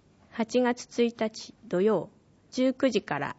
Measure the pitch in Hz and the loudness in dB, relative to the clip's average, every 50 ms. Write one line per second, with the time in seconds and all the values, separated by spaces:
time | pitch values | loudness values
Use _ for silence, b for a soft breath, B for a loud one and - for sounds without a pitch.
0 | _ _ _ _ _ _ - - 226 226 - 247 254 240 240 - - - - - | _ _ _ _ _ _ -6 -6 -6 0 0 2 2 2 0 -2 -6 -10 -2 0
1 | 240 233 226 - 226 220 - - - - - _ - - 185 180 190 220 214 170 | 0 0 0 -4 -6 -6 -6 -10 -16 -18 -20 _ -8 -4 0 2 2 2 2 2
2 | - - _ _ _ _ _ _ _ _ - 254 254 262 254 - - 262 220 202 | -2 -4 _ _ _ _ _ _ _ _ -2 0 0 0 2 2 0 2 2 0
3 | - - 147 143 139 - - | -2 -2 -4 -4 -4 -6 -8